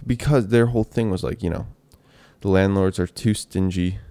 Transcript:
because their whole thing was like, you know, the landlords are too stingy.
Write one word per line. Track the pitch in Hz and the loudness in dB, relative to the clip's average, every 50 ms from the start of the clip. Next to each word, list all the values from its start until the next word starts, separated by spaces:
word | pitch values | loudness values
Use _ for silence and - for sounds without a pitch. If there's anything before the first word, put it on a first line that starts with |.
| - | -6
because | - 123 117 - 143 147 135 107 95 | -6 -4 -2 0 2 2 2 2 4
their | 117 117 117 | 4 4 4
whole | 120 120 113 110 | 4 2 0 -2
thing | - - 120 113 107 | -2 -2 -2 -2 -2
was | 95 90 - | -2 -2 -4
like, | 62 - - | -6 -6 -4
you | - 87 | -4 -4
know, | 76 - 110 - - - _ _ _ _ _ _ _ _ - _ _ _ | -4 -4 -6 -10 -14 -20 _ _ _ _ _ _ _ _ -20 _ _ _
the | - 101 | -2 2
landlords | 95 95 95 98 98 98 95 95 92 - | 4 4 4 4 2 2 0 0 0 -2
are | 90 | -4
too | 90 - - - 113 107 | -4 -6 -4 -2 -2 -2
stingy. | - - - - 98 95 92 90 92 90 90 95 101 - - | -2 -4 -6 -4 -2 -2 0 0 -2 -2 -2 -4 -6 -10 -16